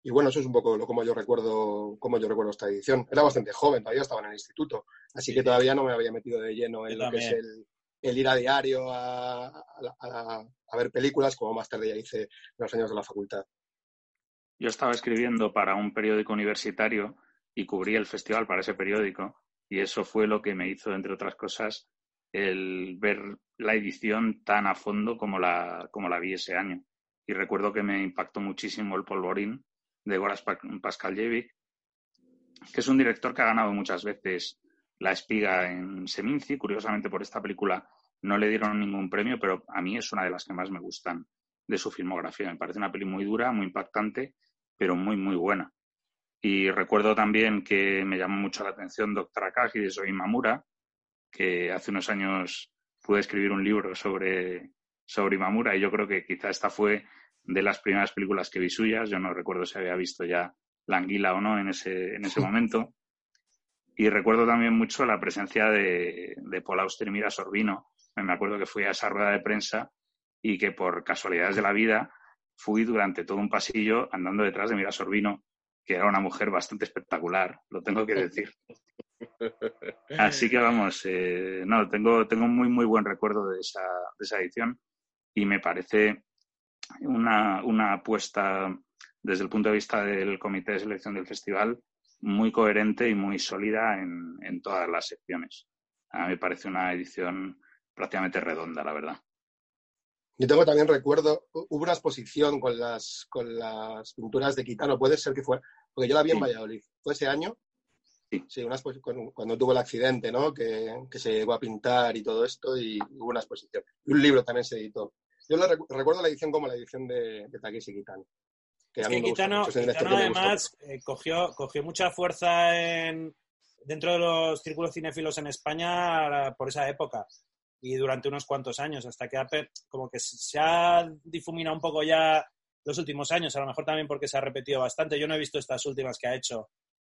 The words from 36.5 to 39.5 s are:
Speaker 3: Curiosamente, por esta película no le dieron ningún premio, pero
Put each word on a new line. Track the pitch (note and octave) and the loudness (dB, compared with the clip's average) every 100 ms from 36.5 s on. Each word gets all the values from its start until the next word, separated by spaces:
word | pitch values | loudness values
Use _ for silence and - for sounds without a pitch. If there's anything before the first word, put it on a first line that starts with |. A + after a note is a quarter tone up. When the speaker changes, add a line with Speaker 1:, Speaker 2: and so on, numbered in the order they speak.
| C#3 | -6
Speaker 3:
Curiosamente, | G2+ G#2 A2 G#2 G2+ | -4 -4 -2 -4 -2
por | F#2 | -6
esta | G2 G#2+ | -6 -8
película | G2+ F#2+ G2 F2+ - _ _ _ | -6 -2 0 0 -4 _ _ _
no | G2 G2+ | -2 2
le | G#2+ | 2
dieron | G#2+ G#2+ G#2 | 2 0 0
ningún | G2+ G2 F#2 | -2 -2 -2
premio, | G2 A2+ A#2+ | -2 -2 0
pero | G2 | -2